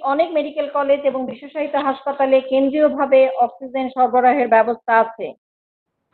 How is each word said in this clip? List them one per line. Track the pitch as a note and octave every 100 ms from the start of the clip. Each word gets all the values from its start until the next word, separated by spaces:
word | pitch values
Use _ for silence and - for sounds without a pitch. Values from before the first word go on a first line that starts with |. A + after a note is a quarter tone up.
অনেক | C4+ C#4+ F4
medical | D#4+ D4 D4 C#4+
college | D4 C#4 C#4+
এবং | C#4 C4 B3+
বিশেষায়িত | - C#4+ D#4 D4
হাসপাতালে | C#4+ C#4+ C4 - C#4 C4+ C4+
কেন্দ্রীয়ভাবে | C4 C4 C4+ D4+ D4+ C4 C4+ C4+ C4
অক্সিজেন | C4 A#3+ - C4 C4 C4
সরবরাহের | C4 B3 B3 B3 C#4+ A#3+
ব্যবস্থা | A3+ A3+ A#3 - A3+
আছে | A3 - E3 - _ _ _ _ _ _ _